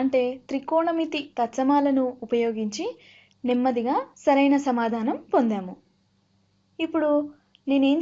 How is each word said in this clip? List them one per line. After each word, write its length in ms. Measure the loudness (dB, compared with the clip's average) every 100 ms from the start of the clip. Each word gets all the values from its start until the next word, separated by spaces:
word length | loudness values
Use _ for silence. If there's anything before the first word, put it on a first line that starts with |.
అంటే 220 | 0 2 0 -4 -6
త్రికోణమితి 720 | -8 -2 0 0 -2 -2 -4 -6 -4
తత్సమాలను 640 | -4 -2 2 2 2 2 0 -4 -4
ఉపయోగించి 600 | 0 0 -2 -6 -6 -8 -10 -16 -20 _ _ -2
నెమ్మదిగా 480 | 0 0 0 -2 -2 -4 -4
సరైన 340 | 2 4 4 2 0
సమాధానం 500 | -2 -2 -2 -4 -6 -2
పొందాము. 400 | 0 2 -2 -6 -14 _ _ _ _ _ _ _ _ _ -8
ఇప్పుడు 260 | -4 -2 2 0 -2 -10 _ _ -2
నేనేం 280 | 2 4 2